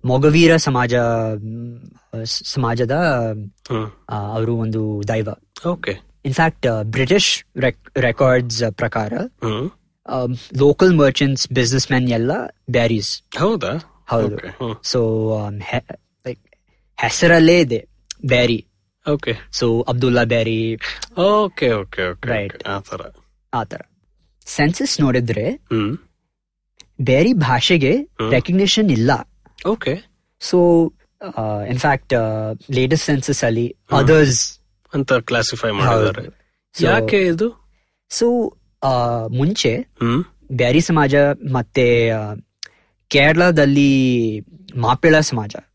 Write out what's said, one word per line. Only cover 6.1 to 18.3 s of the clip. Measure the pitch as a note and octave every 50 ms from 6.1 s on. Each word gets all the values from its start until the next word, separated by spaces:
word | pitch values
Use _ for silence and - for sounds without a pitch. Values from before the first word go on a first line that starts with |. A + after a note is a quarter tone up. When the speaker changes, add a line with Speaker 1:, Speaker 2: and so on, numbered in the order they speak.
| _ _ _
Speaker 1:
In | C#3 C3
fact, | - E3 D#3+ - - - B2
ಆ, | A2+ A2
ಬ್ರಿಟಿಷ್ | G#2 A2 A2 B2+ C3 B2+ F3+ G#3 - - - - - _ _
ರೆಕ್-, | A#2 C3 B2+ - _ _ - _ C3+
ರೆಕಾರ್ಡ್ಸ್ | B2+ A#2+ A2+ - C#3 C3 B2+ B2+ B2 A#2+ A2 A2+ A#2+ A2
ಪ್ರಕಾರ, | G2 - A#2+ G#2+ - A2+ G#2+ G#2 A#3+ - G3 B3+ _ _ -
Speaker 2:
ಹ್ಮ್. | A#2 G#2+ A2 C3+ F#3+ - _ _ _ _ _ _
Speaker 1:
ಆ, | - - C3 B2+ B2 B2+ A#2+ - - -
ಲೋಕಲ್ | B2+ C#3 C#3+ C#3+ - F#3 F#3 F3+
ಮರ್ಚೆಂಟ್ಸ್, | D#3 C#3+ C3+ C3 - D3 C#3 C#3 C3 - - B2+
ಬಿಸಿನೆಸ್ | C3 B2 A#2 C3 C3 - -
ಮೆನ್ | C3+ B2+ B2+ B2
ಎಲ್ಲ | A#2 A2+ A#2 B2+ D#3+ A3+ - - _ _ _ -
ಬ್ಯಾರೀಸ್. | B2 A#2+ A#2 A2+ A2+ G#2+ G#2 - - - _ _ - -
Speaker 2:
ಹೌದಾ? | - G3+ A3+ F3+ G2+ F#2 A#2 E3 - _ _ _ _
Speaker 1:
ಹೌದು. | - A#2 A#2 G#2+ G#2 G#2
Speaker 2:
ಓಕೆ, | - -
ಹ್ಮ್. | F#2 G2 - C3 A#2 G#2+ - -
Speaker 1:
So, | - - B2+ A#2 A2+ A2 A2 A2 A2 A2 G#2+ G#2
ಆಮ್, | G#2 G#2 G2+
ಹೆ-, | G2 - - - - - - _ _ _ _ _ _
like, | C3 A#2 _ _ _ _ _ _ _ _ _ _ _ _
ಹೆಸರಲ್ಲೇ | - B2 A2+ - - F3 E3+ E3+ E3 D#3+ D#3+ F3 F3
ಇದೆ | D#3+ B2+ A#2+ G#2+ - _ _ _ _ _ - _ F#3
ಬ್ಯಾರಿ. | C3